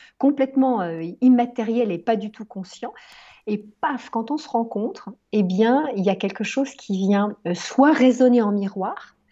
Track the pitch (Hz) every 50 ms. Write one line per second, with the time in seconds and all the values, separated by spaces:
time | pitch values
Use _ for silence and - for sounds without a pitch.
0 | - _ _ _ - 277 285 277 262 262 269 269 262 262 247 214 180 170 165 165
1 | 165 175 - _ 254 254 254 240 240 240 247 - 220 214 226 240 240 208 175 170
2 | - - 226 208 202 214 - - 214 _ - 190 185 - - - - 370 - -
3 | - - - - - - - _ _ 214 208 208 - - _ _ - - 277 240
4 | - - - 226 226 226 285 302 - - - 233 233 233 - 202 214 294 392 -
5 | - 196 220 _ _ _ - 214 196 180 185 185 220 226 247 285 311 285 - 196
6 | 180 202 190 190 - 196 196 - 214 - - 269 277 269 - - - - 196 190
7 | 190 190 202 202 208 208 202 _ _ 170 180 - - - - - 277 302 311 -
8 | 247 254 247 254 262 247 240 240 220 208 202 202 196 196 - 190 185 220 381 -
9 | - - _ _ _ _